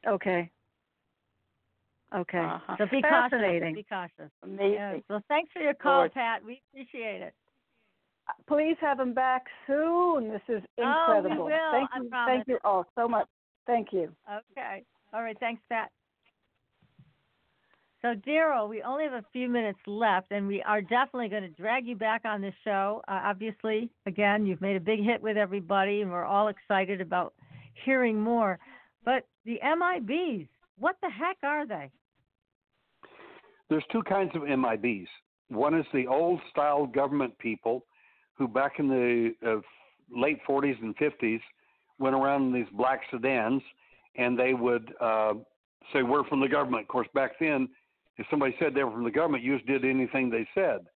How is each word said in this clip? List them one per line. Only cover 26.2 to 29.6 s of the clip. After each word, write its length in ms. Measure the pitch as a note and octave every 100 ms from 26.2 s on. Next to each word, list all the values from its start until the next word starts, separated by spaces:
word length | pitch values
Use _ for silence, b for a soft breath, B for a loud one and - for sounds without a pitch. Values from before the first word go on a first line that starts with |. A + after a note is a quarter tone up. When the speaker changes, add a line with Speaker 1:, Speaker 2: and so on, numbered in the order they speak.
| E3+
Speaker 3:
all 220 | G3+ G#3+
excited 520 | G#3 - G3 F#3+ G3
about 320 | E3+ F3+ E3 _ B B B - -
hearing 340 | C4 B3 G#3+
more. 380 | A3 A#3 G#3 F3+ B B B B -
But 200 | B3+ - _ A3
the 120 | A#3